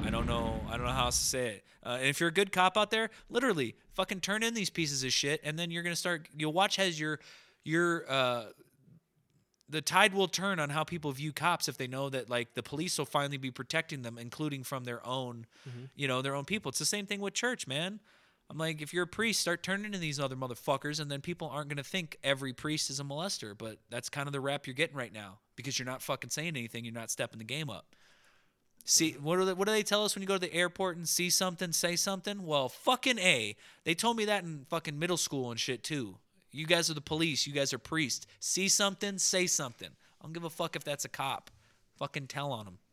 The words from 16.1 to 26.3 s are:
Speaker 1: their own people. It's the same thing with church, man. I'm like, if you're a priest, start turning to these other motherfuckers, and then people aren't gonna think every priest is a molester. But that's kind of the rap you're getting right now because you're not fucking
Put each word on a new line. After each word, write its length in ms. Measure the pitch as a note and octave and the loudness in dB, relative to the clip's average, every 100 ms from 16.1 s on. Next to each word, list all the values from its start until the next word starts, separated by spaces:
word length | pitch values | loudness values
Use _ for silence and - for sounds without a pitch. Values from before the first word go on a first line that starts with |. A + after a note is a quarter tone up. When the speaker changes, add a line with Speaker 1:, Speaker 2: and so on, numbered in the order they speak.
| B2+ | 2
Speaker 1:
their 140 | C3+ C#3 | 0 -2
own 100 | C#3 | -2
people. 240 | G#3 C#3+ | -2 -2
It's 100 | - | -2
the 60 | D3+ | 0
same 200 | G#3 G3+ | 0 -2
thing 160 | G3+ | -4
with 120 | G3+ | -2
church, 340 | - A#3+ B3 - | 0 -2 -2 -4
man. 320 | C3+ F3 G#3 _ _ _ _ _ | -2 -2 -6 _ _ _ _ _
I'm 60 | D3 | -4
like, 240 | D#3+ D#3 | -2 -2
if 140 | D3 F3 | -2 0
you're 80 | |
a 40 | F3 | -2
priest, 320 | - A3+ G3 | 0 2 2
start 200 | - E3+ | 2 0
turning 300 | - G3 G#3 | 0 -2 -2
to 80 | G3 | -4
these 200 | E3 C#3+ | -2 0
other 160 | C#3 C3 | -2 -2
motherfuckers, 640 | C3 A#2 - C3+ D3 D3+ | -6 -4 0 0 0 -4
and 120 | D3 | -4
then 100 | C#3+ | -4
people 260 | D3+ E3+ D#3+ | -4 -6 -4
aren't 200 | C3+ D3 | -6 -4
gonna 140 | D3 | -6
think 340 | C3+ F#3+ D#3+ - | -4 -4 -6 -4
every 280 | C#3 C3+ C3+ | 2 2 0
priest 380 | A#2+ D3+ D3+ - | -4 -2 0 0
is 100 | C3+ | -2
a 40 | |
molester. 520 | C#3+ C#3+ F#3 - A2+ G#2 | -4 -4 -4 -4 -8 -8
But 220 | A2+ G#2+ _ | -10 -10 _
that's 180 | A#2+ - | -8 -6
kind 160 | D3 C#3+ | -4 -2
of 80 | |
the 60 | C#3 | 0
rap 240 | C#3 C#3+ C#3+ | 0 -2 -4
you're 80 | |
getting 220 | B2+ D#3+ C#3 | 0 0 0
right 180 | A#2 | -6
now 240 | G#2+ G2+ G2+ _ - | -8 -12 -14 _ -10
because 220 | A#2 C3 | -4 -4
you're 80 | B2+ | -4
not 160 | C3 | -6
fucking 300 | - C3+ B2 | -4 -4 -4